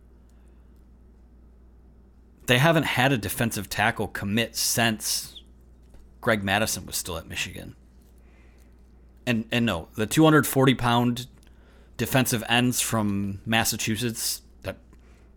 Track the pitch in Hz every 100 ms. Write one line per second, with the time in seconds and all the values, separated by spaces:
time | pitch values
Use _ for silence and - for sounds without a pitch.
0 | - - - - - - - - - -
1 | - - - - - - - - - -
2 | - - - - - 123 160 160 - -
3 | 131 131 104 - 117 110 95 - 107 117
4 | 98 - 101 110 113 - - - 113 107
5 | - - - - - - - - - -
6 | - - 120 110 98 101 110 98 82 -
7 | - 82 - - - - - - - -
8 | - - - - - - - - - -
9 | - - - 113 - 120 117 90 78 -
10 | 104 151 156 151 113 135 131 120 123 120
11 | 123 120 127 - - - - - - -
12 | 117 131 120 117 107 120 123 120 - 113
13 | 104 98 101 95 - 113 110 110 - 107
14 | 120 113 - - - - 95 - - -
15 | - - -